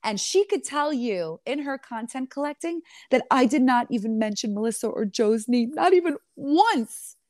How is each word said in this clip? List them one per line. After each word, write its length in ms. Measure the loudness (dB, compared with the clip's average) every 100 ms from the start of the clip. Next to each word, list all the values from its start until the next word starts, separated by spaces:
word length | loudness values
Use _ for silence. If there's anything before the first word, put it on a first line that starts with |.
And 160 | -4 -4
she 260 | 0 0 2
could 180 | 0
tell 300 | -2 -2 -2
you 460 | -2 -2 -2 -4 -6 -6
in 140 | -6
her 180 | -4 -8
content 520 | -8 -10 -8 -8 -8
collecting 520 | -6 -6 -4 -6 -6 -10 -20 0
that 140 | 0 2
I 140 | 4 4
did 160 | 4
not 260 | 4 4 2
even 280 | -4 -2 -2
mention 360 | -2 -2 -4
Melissa 340 | -2 -2 -2 -4
or 180 | -2 -4
Joe's 420 | 0 2 2 2
name, 240 | 0 0
not 200 | 2 4
even 240 | 6 4 -4 _ -12
once. 800 | 0 2 2 0 -4 -10 -18 -20 _